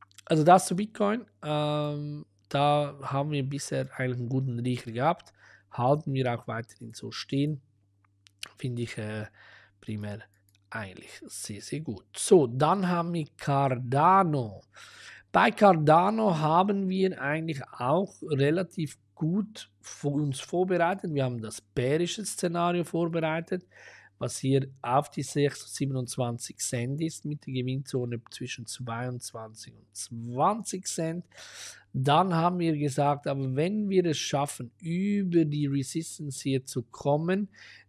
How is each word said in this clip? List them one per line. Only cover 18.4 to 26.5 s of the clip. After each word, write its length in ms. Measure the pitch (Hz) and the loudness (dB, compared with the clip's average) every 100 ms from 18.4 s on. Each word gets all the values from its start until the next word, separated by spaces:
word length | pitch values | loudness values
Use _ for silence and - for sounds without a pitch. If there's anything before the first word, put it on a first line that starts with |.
| 139 165 175 - 151 - _ | 4 2 0 -4 -6 -6 _
gut 560 | - 156 190 202 - - _ | -4 0 0 -2 -8 -20 _
vo-, 300 | - - 147 | -20 -6 -2
uns 300 | 143 147 131 | 0 0 -4
vorbereitet. 760 | - 175 185 175 170 190 180 | -4 0 2 2 2 0 -2
Wir 100 | 147 | -2
haben 160 | 131 120 | -2 -2
das 220 | 110 - | -8 -12
bärische 640 | - - 123 151 175 - | -8 -2 0 2 0 -4
Szenario 600 | 196 - 180 170 175 175 | -8 -4 -2 0 0 0
vorbereitet, 800 | 165 170 170 170 160 160 165 180 - - - - - - | -2 -2 -2 0 0 -2 -2 -6 -8 -20 -20 -20 -20 -8
was 180 | 123 - | -8 -4
hier 320 | 135 135 135 - | 0 2 0 -6
auf 260 | 123 131 147 | 0 0 0
die 140 | - | -4
sechs 400 | 135 - 143 - | -4 0 0 0
und 80 | - | -10
siebenundzwanzig 880 | - 139 131 120 - 120 120 - | -6 -4 -4 -4 -4 -4 -4 -10